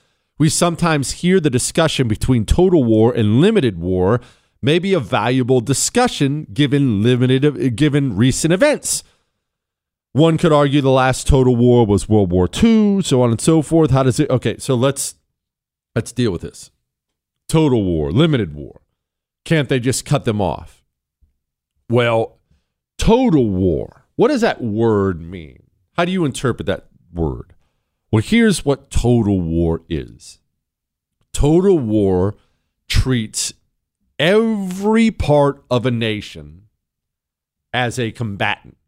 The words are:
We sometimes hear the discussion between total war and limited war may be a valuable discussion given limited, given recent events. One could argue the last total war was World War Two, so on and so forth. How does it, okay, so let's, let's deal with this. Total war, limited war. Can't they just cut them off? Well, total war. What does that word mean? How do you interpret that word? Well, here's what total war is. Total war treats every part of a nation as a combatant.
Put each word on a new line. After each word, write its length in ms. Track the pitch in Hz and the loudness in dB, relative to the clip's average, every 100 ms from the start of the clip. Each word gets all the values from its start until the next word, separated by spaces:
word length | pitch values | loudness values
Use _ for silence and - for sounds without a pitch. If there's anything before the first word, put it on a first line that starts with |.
| _ _ _ - | _ _ _ -2
We 100 | 151 | -2
sometimes 640 | - 175 165 165 151 127 - | 0 -2 0 0 0 -4 -4
hear 160 | 175 190 | 0 2
the 100 | 147 | 2
discussion 580 | 120 - - 160 - 120 | -2 -2 -2 -2 -2 -2
between 380 | 104 - 127 104 | -2 0 0 0
total 380 | - 185 175 | 2 4 2
war 280 | 117 110 113 | 4 4 2
and 300 | - 104 117 | 2 0 2
limited 380 | 196 220 127 85 | 2 2 -2 -4
war 420 | 87 92 92 120 - _ _ _ | -4 0 0 0 -4 _ _ _
may 160 | 123 170 | -2 0
be 160 | 196 | 0
a 60 | 180 | -2
valuable 600 | 92 123 113 131 120 131 | -2 -2 0 -2 0 0
discussion 840 | 113 135 - 240 247 - 139 151 - | 0 -4 -2 -2 -2 -2 -4 -4 -8
given 480 | 101 143 143 139 98 | -2 0 2 0 0
limited, 720 | 113 127 127 131 147 131 131 113 | 0 2 2 2 0 0 -4 0
given 400 | 151 143 139 92 | 0 0 -2 0
recent 380 | 127 - 160 | 0 0 0
events. 500 | 185 294 - - - - _ _ _ _ _ _ _ _ _ _ | 2 2 0 -6 -8 -10 _ _ _ _ _ _ _ _ _ _
One 260 | 123 165 160 | 2 2 2
could 160 | 175 | 2
argue 280 | 147 143 143 | 2 2 2
the 100 | 135 | 2
last 360 | 131 131 123 - | 2 0 0 2
total 280 | 139 127 117 | 2 4 4
war 300 | 123 120 107 | 4 4 4
was 220 | 101 - | 0 2
World 240 | 107 95 | 2 2
War 160 | 90 90 | 0 0
Two, 540 | - 233 220 208 196 | 2 2 4 2 0
so 220 | - 127 | 0 0
on 80 | 123 | 2
and 100 | 113 | 0
so 220 | - 160 | 2 0
forth. 260 | 143 165 151 | 2 2 2
How 140 | 135 | 2
does 160 | 131 120 | 2 0
it, 100 | 151 | -2
okay, 280 | 123 117 92 | -2 -2 -6
so 160 | - 123 | -4 -2
let's, 400 | 135 139 - - _ _ _ _ _ _ _ 117 | -2 -2 -10 -12 _ _ _ _ _ _ _ -8
let's 160 | - | -6
deal 200 | - 117 | -4 -4
with 100 | 85 | -4
this. 300 | - - - _ _ _ _ _ _ _ - | -10 -16 -20 _ _ _ _ _ _ _ -4
Total 360 | 160 151 120 | 0 2 2
war, 280 | 95 80 71 | 0 -2 -2
limited 440 | 101 165 135 90 73 | 0 2 0 -4 -10
war. 260 | 67 - _ _ _ _ _ _ | -18 -20 _ _ _ _ _ _
Can't 260 | - 160 135 | -2 -2 0
they 100 | 135 | -2
just 240 | 123 - | -2 -4
cut 220 | - 147 - | -4 -4 -2
them 160 | 104 | -2
off? 420 | 90 53 - _ _ _ _ _ _ _ _ _ _ _ - | -4 -6 -14 _ _ _ _ _ _ _ _ _ _ _ -4
Well, 520 | 117 120 113 113 _ _ _ _ _ _ - | 0 0 0 -4 _ _ _ _ _ _ -4
total 500 | - 233 254 151 113 | 2 2 4 2 2
war. 600 | 92 92 73 50 - _ - | 0 0 -2 -6 -16 _ -2
What 140 | 233 | 0
does 120 | 269 | 2
that 220 | 214 - | -2 -2
word 580 | 123 104 117 104 98 82 | -6 -2 0 2 0 -4
mean? 400 | 82 92 73 64 _ _ _ - | -12 -16 -18 -20 _ _ _ -4
How 100 | 180 | -2
do 60 | |
you 140 | 185 147 | -2 -4
interpret 400 | - 127 - 90 | -2 -4 -4 -6
that 220 | 90 - _ _ | -8 -10 _ _
word? 400 | 85 78 60 - _ _ _ _ _ _ | -6 -6 -6 -14 _ _ _ _ _ _
Well, 120 | 110 | -2
here's 420 | - 233 226 170 143 | 2 2 2 0 -2
what 240 | 139 _ | -4 _
total 500 | - 120 120 104 98 | -2 2 2 2 0
war 440 | 82 82 82 82 - | 0 -2 0 -2 -6
is. 520 | 78 60 58 - - _ _ _ _ _ _ _ _ _ | -8 -8 -18 -20 -20 _ _ _ _ _ _ _ _ _
Total 440 | - 143 170 196 170 | -2 2 4 4 2
war 580 | 113 107 98 92 98 101 _ _ _ _ _ | 0 0 2 0 -2 -6 _ _ _ _ _
treats 640 | - 131 123 107 - - - _ _ _ _ _ - | -2 0 -2 -4 -8 -10 -12 _ _ _ _ _ -2
every 920 | 156 214 226 214 185 185 202 226 226 | 2 2 0 -4 -6 -4 0 2 0
part 520 | - - 147 143 139 _ | 0 0 2 2 -2 _
of 160 | 123 127 | -2 -2
a 60 | |
nation 720 | 117 113 107 - 82 73 82 107 _ _ _ _ _ _ _ _ _ _ | -2 -4 -6 -10 -18 -20 -20 _ _ _ _ _ _ _ _ _ _ _
as 280 | 120 120 117 | -4 -4 -4
a 120 | 113 | -8
combatant. 680 | - 113 98 104 - 60 _ | -6 -10 -4 -4 -4 -12 _